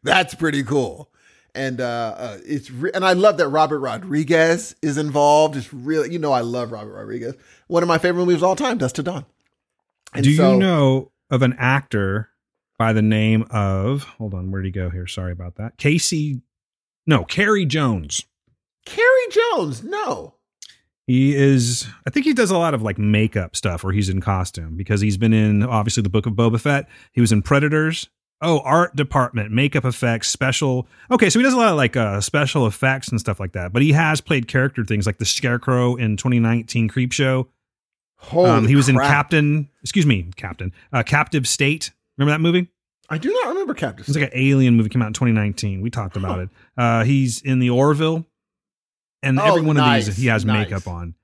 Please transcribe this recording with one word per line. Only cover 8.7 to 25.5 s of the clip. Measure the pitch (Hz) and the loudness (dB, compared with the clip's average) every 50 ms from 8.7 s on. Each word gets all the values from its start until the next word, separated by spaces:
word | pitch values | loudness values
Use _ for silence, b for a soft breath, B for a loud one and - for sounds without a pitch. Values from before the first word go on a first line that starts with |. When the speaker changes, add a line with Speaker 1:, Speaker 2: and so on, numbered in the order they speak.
| 254 | -2
Speaker 1:
Dust | 220 - - - | -2 -4 -4 -4
to | - 143 | -6 -8
Dawn. | 175 185 143 - _ _ _ _ _ _ _ _ _ _ _ _ _ _ _ _ - - | -6 -8 -10 -14 _ _ _ _ _ _ _ _ _ _ _ _ _ _ _ _ -12 -4
And | - 110 | 2 2
Speaker 2:
Do | 135 151 | 4 4
Speaker 1:
so | 160 175 190 196 | 6 4 4 6
Speaker 2:
you | 190 | 4
know | 190 190 175 156 139 135 131 131 131 _ _ _ _ _ | 4 2 2 4 4 4 2 0 -2 _ _ _ _ _
of | 139 123 | 0 2
an | 131 123 127 | 2 0 0
actor | - 123 123 135 139 139 _ - 104 98 95 98 107 113 _ _ _ _ _ _ _ _ _ _ | 0 0 0 0 0 -2 _ -4 -2 -2 -2 -2 -4 -6 _ _ _ _ _ _ _ _ _ _
by | _ 113 113 110 | _ 0 2 2
the | 110 | 2
name | 107 107 107 107 107 110 110 110 110 - | 2 2 2 2 2 2 2 2 0 -2
of, | - 107 101 98 95 95 95 117 139 143 - | -2 -2 0 0 0 0 -2 -2 -2 -4 -6
hold | - - _ 110 104 95 | -12 -14 _ -10 -10 -8
on, | 90 90 95 | -8 -8 -8
where'd | 95 98 95 | -6 -6 -6
he | 95 | -6
go | 90 101 90 90 | -6 -6 -6 -6
here? | 85 90 87 | -6 -8 -10
Sorry | 85 - 98 92 90 | -10 -10 -8 -8 -8
about | 87 87 90 87 - | -8 -10 -12 -14 -12
that. | - 107 117 _ | -12 -12 -12 _
Casey, | _ - 147 151 175 - - 180 156 151 151 135 123 _ _ _ _ _ _ _ _ _ _ _ _ _ | _ 0 0 0 2 0 -2 -2 -4 -4 -4 -6 -10 _ _ _ _ _ _ _ _ _ _ _ _ _
no, | - 139 - 87 | 0 0 0 0
Kerry | - - - 208 208 214 202 185 | -4 -2 -2 0 2 2 0 0
Jones. | 139 135 160 147 127 107 90 76 73 - - - _ _ _ _ _ _ _ _ _ _ _ _ | -2 -2 0 0 0 -2 -4 -6 -8 -10 -10 -10 _ _ _ _ _ _ _ _ _ _ _ _
Speaker 1:
Kerry | - - 403 466 494 523 508 494 - | -12 -2 2 4 4 4 4 2 0
Jones, | - 415 466 480 403 294 180 147 127 113 - | 0 0 0 2 0 -2 -2 -4 -6 -10 -10
no. | 285 392 415 427 - 131 95 - - _ _ _ _ _ _ B B B B B B B _ _ | -10 -8 -6 -6 -6 -8 -8 -10 -18 _ _ _ _ _ _ B B B B B B B _ _
Speaker 2:
He | - 127 127 135 139 143 | 0 2 2 2 2 2
is, | 139 139 139 139 131 120 120 123 - - 117 - _ _ | 4 4 4 4 4 2 0 -2 -6 -8 -10 -16 _ _
I | 135 | -4
think | - 294 269 | -4 0 0
he | 311 277 | 0 2
does | 240 226 180 | 2 2 2
a | 190 | 2
lot | 170 170 165 143 | 0 0 0 -2
of, | 120 110 | -2 -2
like, | 107 95 - | -4 -4 0
makeup | 104 104 104 107 110 110 - 104 90 - - | 0 2 2 2 2 0 -2 -4 -6 -6 -8
stuff | - - 101 87 82 - | -4 -4 -4 -4 -4 -4
where | 95 | -2
he's | 92 104 101 95 | -2 0 0 0
in | 92 95 | -2 -2
costume | 87 - 98 92 90 - - 87 82 80 80 | -2 -2 -2 -2 -4 -6 -8 -12 -12 -10 -10
because | 90 98 - 107 101 | -10 -4 -2 -2 0
he's | 104 107 98 | 0 0 0
been | 95 117 113 113 | 0 2 2 2
in, | 110 107 107 | 4 2 2